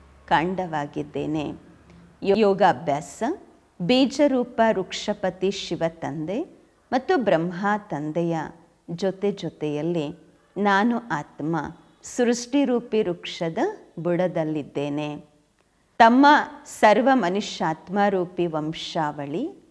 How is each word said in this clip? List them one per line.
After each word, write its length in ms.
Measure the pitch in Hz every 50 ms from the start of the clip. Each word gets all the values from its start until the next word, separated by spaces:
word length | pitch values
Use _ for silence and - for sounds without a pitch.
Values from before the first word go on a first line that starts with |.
| - - - - -
ಕಾಂಡವಾಗಿದ್ದೇನೆ. 1300 | - 180 151 156 180 190 180 185 170 160 151 147 147 - 151 147 147 - 139 147 147 156 156 143 - - - - - - - - - - - - - - _ -
ಯೋ-, 140 | 190 196 220
ಯೋಗಾಭ್ಯಾಸ, 840 | 220 202 196 185 202 180 151 123 165 - 139 147 160 - - - 220 247 370 440 - - - _ _ _ _ -
ಬೀಜರೂಪ 800 | 180 170 247 254 277 226 - - 294 285 269 254 240 240 - - 226 226
ವೃಕ್ಷಪತಿ 840 | 214 190 180 180 - - - - 208 208 - 185 180 185 185 190
ಶಿವ 320 | 196 - - - 180 147 165 165
ತಂದೆ 540 | 165 - - 135 139 160 151 165 196 262 359 - - - _ _ _ _ _ -
ಮತ್ತು 260 | 240 269 - - 381 339
ಬ್ರಹ್ಮ 480 | 226 196 180 160 170 175 180 170 202 202 208 208
ತಂದೆಯ 600 | 202 - 165 143 151 151 151 170 170 170 165 160 143 - - - - _ _ _ _ -
ಜೊತೆ 400 | 175 170 202 190 185 190 202 202
ಜೊತೆಯಲ್ಲಿ 880 | 202 202 - 156 - - 151 151 147 147 151 170 175 170 147 - - - - _ _ _ _ _ - 180
ನಾನು 420 | 202 202 196 196 208 240 233 226 - -
ಆತ್ಮ 440 | 160 147 147 - - - 139 156 170 160 143 160 165 - - _ _ _ -
ಸೃಷ್ಟಿರೂಪಿ 960 | - - - 247 226 240 240 - - - 285 277 262 254 233 240 - - 220
ವೃಕ್ಷದ 560 | 208 180 175 175 - - - - 180 165 160 208 285 403 427 - - - _ -
ಬುಡದಲ್ಲಿದ್ದೇನೆ. 1200 | 156 175 175 180 185 180 151 170 156 151 156 151 135 - - 139 143 147 143 147 151 147 147 151 - _ _ _ _ _ _ _ _ _ _ _ _ _ _ -
ತಮ್ಮ 280 | 226 226 240 262 277 285 302 262 - - - - -
ಸರ್ವ 440 | - - - - 214 208 220 233 269 262
ಮನುಷ್ಯಾತ್ಮ 840 | 262 185 175 185 202 208 - - - 196 160 160 - - - 180 202 202 202
ರೂಪಿ 380 | 196 185 175 175 - - 175 170
ವಂಶಾವಳಿ 1200 | 156 151 151 156 160 - - - - 175 156 147 147 147 139 143 143 185 269 359 403 - _ -